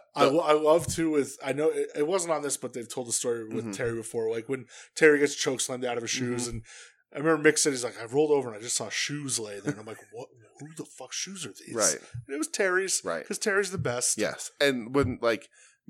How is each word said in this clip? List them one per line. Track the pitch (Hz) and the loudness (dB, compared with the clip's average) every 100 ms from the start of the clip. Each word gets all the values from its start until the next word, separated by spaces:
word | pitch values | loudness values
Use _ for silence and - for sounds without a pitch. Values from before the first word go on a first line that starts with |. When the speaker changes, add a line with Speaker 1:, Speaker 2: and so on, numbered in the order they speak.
| - - | -2 2
Speaker 1:
I | |
Speaker 2:
the | 139 | 4
Speaker 1:
lo-, | 147 | 4
I | 147 | 4
love | 151 151 165 151 - | 4 6 4 4 -2
to | 165 | 2
with, | 151 127 - | 2 0 -2
I | 139 | -4
know | 135 156 | 0 0
it, | 147 143 - | 0 -2 -2
it | 151 | 0
wasn't | 190 170 | 2 0
on | 151 | -2
this, | 143 131 | -2 -4
but | 127 | -6
they've | 127 117 | -8 -8
told | - 120 | -8 -4
the | |
story | 110 127 117 | -2 0 -2
with | 110 110 110 | -2 -6 -4
Speaker 2:
Mm-hmm. | |
Speaker 1:
Terry | 98 123 117 | -4 -2 -4
before, | 110 120 113 | -4 -4 -2
like, | 113 110 | -2 -4
when | 135 123 - - - | -6 -8 -20 -12 6
Terry | 156 147 | 8 8
gets | 143 - | 4 2
chokeslammed | - 127 - 127 | -2 -2 -4 -4
out | 127 117 | -4 -4
of | |
his | 117 | -4
shoes, | - 123 120 123 | -2 -2 -2 -4
Speaker 2:
Mm-hmm. | |
Speaker 1:
and | 117 110 - - _ _ | -6 -10 -18 -20 _ _
I | 151 | -4
remember | 151 160 151 | 2 6 6
Mick | 151 | 6
said, | 156 | 2
he's | 131 | 0
like, | 120 101 | -4 -8
"I | 113 | -4
rolled | 131 151 | 2 4
over | 147 123 | 2 0
and | 107 | -6
I | |
just | 117 - | -6 -4
saw | 110 | -4
shoes | - - 147 143 117 | -4 -4 -6 -4 -4
lay | 107 101 | -6 -8
there." | 101 | -6
And | 107 | -6
I'm | 107 | -8
like, | 107 - | -16 -16
<laughs> | |
"What? | 117 - 123 110 - | -16 -16 _ -20 -20
Who | 143 160 | -18 -14
the | - | -14
fuck | - 127 | -14 -12
shoes | - - 196 131 | -8 -8 -10 -12
are | |
these?" | 92 - 113 | -14 -8 0
Speaker 2:
Right. | 98 73 - 120 - | 0 0 -8 -14 -8
Speaker 1:
And | - | -6
it | |
was | 156 | -6
Terry's. | - 196 180 190 - | 0 2 2 0 -2
Speaker 2:
Right. | 185 165 - | -2 -6 -6
Speaker 1:
'Cause | 202 | -6
Terry's | - 196 196 | -2 0 0
the | 185 | -2
best. | 131 123 - - | -4 -2 -2 0
Speaker 2:
Yes. | 101 - - - | -2 -2 -8 2
And | 143 127 113 139 | 2 2 0 0
when, | 131 123 | 0 2
like, | 117 113 - _ - _ | 0 0 -4 _ -20 _